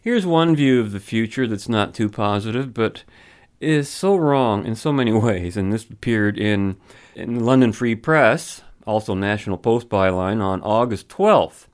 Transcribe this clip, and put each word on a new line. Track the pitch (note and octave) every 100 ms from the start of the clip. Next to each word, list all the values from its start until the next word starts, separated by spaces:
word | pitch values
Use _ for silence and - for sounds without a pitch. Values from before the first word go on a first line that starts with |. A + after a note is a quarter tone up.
Here's | A3+ A#3+
one | F#3 E3 E3 D#3
view | C#3 B2+
of | A2
the | G2
future | - A2+ A2+ B2 B2+
that's | G#2 -
not | A2 G#2
too | - G#2+
positive, | - G#2 G#2 A2 A#2 C3+
but | A#2 A2 - - - - - - _
is | D3+ D3+ C#3
so | - F#3+ G3
wrong | D3+ C#3 B2 G#2 -
in |
so | A2 D#3
many | C#3 A#2+
<laughs> |
ways, | A2 A#2 F#2+ F2 G2+
and | F#2+
this | A2
appeared | - - - A2 G#2 G#2
in, | G#2 G#2 G2 F#2+ - - -
in | - -
the | A#2+
London | A#2 C3 B2
Free | G#2 A#2+
Press, | A2+ - D#3 A#2+ D3 - - - - -
also | G#2+ G#2+
National | F#2+ G2 G#2+ - F#2
Post | A#2+ A#2 A#2
byline, | G2+ F#2+ F#2 F#2 A2
on | G2 F#2+
August | - A2 A#2+ G2+ -
twelfth | - G3+ F3 E2 - -